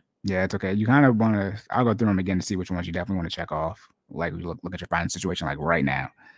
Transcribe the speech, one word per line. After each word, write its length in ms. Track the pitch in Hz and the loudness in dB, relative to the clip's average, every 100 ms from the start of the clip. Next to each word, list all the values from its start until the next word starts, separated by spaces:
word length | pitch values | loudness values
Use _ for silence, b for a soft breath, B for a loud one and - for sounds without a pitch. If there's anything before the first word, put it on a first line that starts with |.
| _ _ | _ _
Yeah, 200 | 98 92 | -2 0
it's 120 | 95 101 | 0 -2
okay. 180 | 95 | 0
You 140 | 104 110 | 0 4
kinda 260 | 143 135 | 6 6
wanna, 460 | 110 113 107 98 107 - | 6 4 2 -2 -6 -4
I'll 160 | 123 120 | 0 2
go 80 | |
through 160 | 107 110 | 4 2
'em 80 | 95 | 2
again 220 | 92 92 | 2 -2
to 60 | - | 0
see 100 | 92 | -4
which 160 | 90 | -2
ones 160 | 87 87 | -4 -4
you 60 | |
definitely 240 | 87 87 95 | -4 -2 -4
wanna 120 | 82 | -4
check 220 | - - | -6 -6
off. 360 | 78 80 - - _ _ | -4 -4 -6 -16 _ _
Like, 240 | - 85 | -6 -6
you 60 | 82 | -4
look, 180 | 87 - | -8 -8
look 100 | 87 | -10
at 80 | 92 | -10
your 60 | - | -4
financial 320 | 85 85 - | -2 -2 -2
situation, 260 | 90 85 80 | -4 -2 -4
like, 140 | 71 | -2
right 260 | 78 82 69 | 0 2 2
now. 240 | 67 65 - b | -2 -6 -12 b